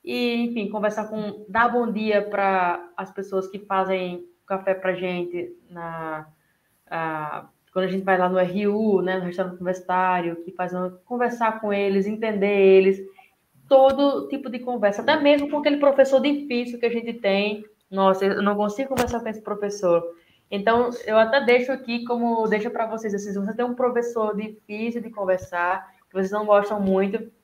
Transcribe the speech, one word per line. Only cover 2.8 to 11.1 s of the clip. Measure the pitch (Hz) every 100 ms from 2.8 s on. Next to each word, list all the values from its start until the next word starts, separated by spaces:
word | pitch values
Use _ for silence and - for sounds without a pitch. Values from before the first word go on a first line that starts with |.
| - -
as | 190
pessoas | - 196 190 190
que | 202
fazem | - 190 185 190 180 175 - _ _
café | 190 190
pra | 190 190
gente | 185 180 180 175 175 175 - _
na, | 175 170 165 160 156 156 _ _ _ _ _ _
ah, | 165 160 156 151 - - _ _
quando | 185 185
a |
gente | 190
vai | 190 185
lá | 180
no | 185
R | 180 190 208
U, | 208 220 190
né, | 180 185
no |
restaurante | 175 175 185 180
universitário, | 180 185 185 185 185 180 170 170
que | 170
faz | 185 180
uma, | 180 180 180
conversar | _